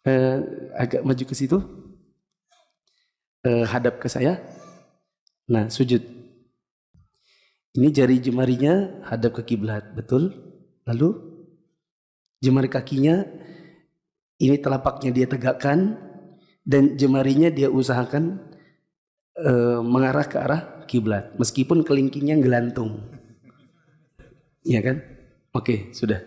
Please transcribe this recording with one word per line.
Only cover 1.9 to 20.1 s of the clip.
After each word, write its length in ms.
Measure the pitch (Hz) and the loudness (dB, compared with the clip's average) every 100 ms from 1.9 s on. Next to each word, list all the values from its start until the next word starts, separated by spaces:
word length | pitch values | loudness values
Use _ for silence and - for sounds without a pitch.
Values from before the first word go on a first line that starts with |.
| - _ _ _ _ _ _ _ _ _ _ _ _ _ _ | -20 _ _ _ _ _ _ _ _ _ _ _ _ _ _
Eh, 240 | 127 117 113 | 0 2 2
hadap 320 | 120 120 - | 0 -2 -2
ke 80 | 120 | -8
saya. 300 | - 131 180 - - - - _ _ _ _ _ _ _ | -2 0 -2 -6 -20 -20 -20 _ _ _ _ _ _ _
Nah, 240 | 117 107 | 0 0
sujud. 320 | 113 127 120 - - - _ _ _ _ _ _ _ _ _ _ _ _ _ _ - | -2 0 0 -2 -20 -20 _ _ _ _ _ _ _ _ _ _ _ _ _ _ 2
Ini 120 | 135 | 4
jari 240 | 143 127 127 | 4 4 4
jemarinya 880 | 123 123 127 120 139 185 190 - - | 2 0 0 2 2 2 0 -8 -8
hadap 320 | 117 117 117 | -2 -2 -2
ke 160 | 113 | -6
kiblat, 400 | 117 107 107 104 | -4 -4 -6 -10
betul? 400 | - 113 127 175 - - - _ _ - | -12 -2 0 0 -6 -20 -20 _ _ -6
Lalu 260 | 117 156 226 - - - _ _ _ _ _ _ _ _ _ | 0 0 -2 -12 -20 -20 _ _ _ _ _ _ _ _ _
jemari 240 | 131 131 131 | 2 2 2
kakinya 560 | 131 127 135 143 175 202 - - - - _ _ _ _ _ _ _ | -4 -6 0 2 2 -2 -10 -20 -20 -20 _ _ _ _ _ _ _
ini 160 | 131 139 | 2 2
telapaknya 560 | 143 135 139 - 131 | 2 -2 -2 -4 -4
dia 120 | 123 127 | 0 0
tegakkan 640 | 131 123 127 143 151 190 214 - - - - _ _ - | 0 -2 -2 0 2 0 -4 -12 -20 -20 -20 _ _ 2
dan 320 | 139 139 143 | 4 4 4
jemarinya 540 | 139 135 135 135 165 | 2 2 2 4 4
dia 180 | 151 135 | 4 0
usahakan, 720 | 135 127 127 123 147 165 190 - - _ _ _ _ _ _ _ - | 2 0 0 -2 -2 -2 -4 -14 -20 _ _ _ _ _ _ _ -4
eh, 420 | 147 123 120 120 117 | 0 2 2 0 2
mengarah 400 | 127 131 | 2 2